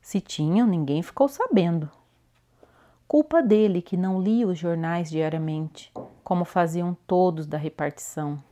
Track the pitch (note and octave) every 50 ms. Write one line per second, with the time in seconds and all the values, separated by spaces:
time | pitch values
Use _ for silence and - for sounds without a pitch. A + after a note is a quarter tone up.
0 | _ - - G3 - - - - D3+ D#3 F3 G#3+ B3 A3 F#3 E3 D3+ C#3 C#3+ D#3
1 | E3+ - - - C4+ C#4 C#4 - A#4+ B4+ D#4+ G#3+ E3+ E3+ E3+ E3 D3+ D3 _ _
2 | _ _ _ _ _ _ _ _ _ _ _ _ - _ _ _ _ _ _ _
3 | _ _ - D4+ D4 D4+ D#4 E4+ C#4+ G#3 G#3+ G#3+ G#3+ G#3 F#3 F3+ F3 - - F3+
4 | F3+ F#3+ F#3+ F#3 F#3 G#3 A3 A#3+ A#3+ F#3+ F3+ D#3 E3+ E3+ E3+ E3 E3 E3 E3+ F3
5 | F3 D#3 D#3+ D#3 D#3+ D#3+ D#3+ D#3+ D#3+ D#3 D#3 D#3 D#3+ D#3 _ - - _ _ -
6 | - - - _ _ - F#3 F3 F3 - - F3+ F3 E3 D#3+ F3 F3 F3 F3 -
7 | _ - F#3 F3+ F#3 F3+ E3 D#3 D#3 D3 D3+ D3+ D3 D#3 - - D3+ C#3+ - -
8 | - - - D#3+ D3+ D3 D3 C#3+ C3+ _